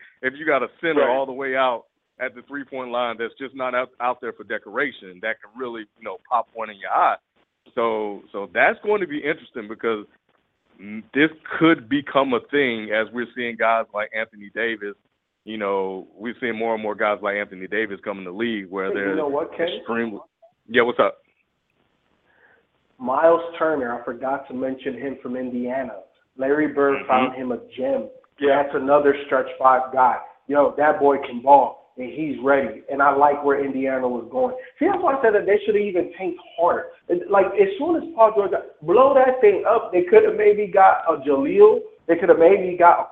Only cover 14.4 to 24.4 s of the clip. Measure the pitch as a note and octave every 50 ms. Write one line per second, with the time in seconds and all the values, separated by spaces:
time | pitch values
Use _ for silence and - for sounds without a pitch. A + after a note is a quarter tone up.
14.4 | G2+ G2+ - A2 A2+ A#2 A2+ G#2 G2+ G2+ G2 - _ _ _ _ _ _ _ _
15.4 | _ G#2 A2 A2 G#2 G2 G2 G2 F#2+ F#2+ F#2+ F#2+ - - _ F2+ G#2 A#2+ A2+ -
16.4 | C3+ A#2 A2 A2 A2+ A2+ A2+ A2 A2 G#2 G#2 G2 A2 G#2+ G#2 G#2 G#2 G2+ G2+ G#2
17.4 | G#2 G2+ G2 F#2 F#2+ F2+ G2+ G#2+ A2 G#2 G2+ F#2 - G#2+ G2+ G2 F#2+ F2+ F2+ G#2
18.4 | A#2 A#2+ A2+ G#2 G2 F2 F#2 G2 F#2+ G2 G2+ G2+ G2 - D#3+ D#3 D3+ C#3+ C#3 D3
19.4 | - - - - E3 F3 - - - - A2+ A#2 A#2 A2+ G2+ G2 - _ _ _
20.4 | _ _ _ _ _ - A2+ A#2+ A#2 A#2+ A#2 - A#2 G2 - - _ _ _ _
21.4 | _ _ _ _ _ _ _ _ _ _ _ _ _ _ _ _ _ _ _ _
22.4 | _ _ _ _ _ _ _ _ _ _ _ - B2+ B2 C3 C#3+ D#3+ E3 E3 D#3+
23.4 | - - - - E3 D#3+ D#3 C#3 B2+ A#2 A#2+ A#2+ - C3+ B2 A#2 B2+ C3 C#3 C3+